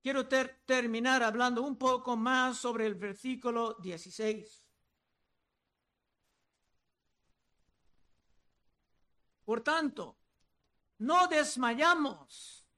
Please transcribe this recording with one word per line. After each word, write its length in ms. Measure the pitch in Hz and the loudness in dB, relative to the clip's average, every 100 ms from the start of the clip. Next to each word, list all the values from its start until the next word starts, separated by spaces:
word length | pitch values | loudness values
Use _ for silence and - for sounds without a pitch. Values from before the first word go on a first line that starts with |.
Quiero 260 | 262 269 254 | 0 -2 2
ter-, 320 | 262 254 - - | 0 0 -8 0
terminar 580 | 262 240 226 247 262 | 2 2 0 2 4
hablando 400 | 226 220 247 240 | 2 2 0 0
un 140 | 277 247 | -2 0
poco 400 | 262 247 254 233 | 0 0 0 -2
más 400 | 233 254 254 240 | 2 2 2 -2
sobre 280 | 247 226 220 | -4 -2 -2
el 100 | 185 | -4
versículo 800 | 202 190 254 254 247 233 233 214 | -8 -8 -8 -4 -2 -2 -4 -6
dieciséis. 880 | 180 170 185 - 220 214 - - _ _ _ _ _ _ _ _ _ _ _ _ _ _ _ _ _ _ _ _ _ _ _ _ _ _ _ _ _ _ _ _ _ _ _ _ _ _ _ _ _ _ _ _ _ _ _ _ - | -10 -10 -12 -4 -4 -4 -10 -20 _ _ _ _ _ _ _ _ _ _ _ _ _ _ _ _ _ _ _ _ _ _ _ _ _ _ _ _ _ _ _ _ _ _ _ _ _ _ _ _ _ _ _ _ _ _ _ _ -4
Por 160 | 226 | -2
tanto, 560 | 233 320 294 - 151 - _ _ _ _ _ _ _ _ | 0 0 0 -4 -12 -14 _ _ _ _ _ _ _ _
no 280 | 226 349 359 | 2 4 4
desmayamos. 1400 | 311 285 247 247 233 320 349 277 170 135 - - - _ | 2 0 0 -2 2 2 4 0 -4 -18 -20 -20 -20 _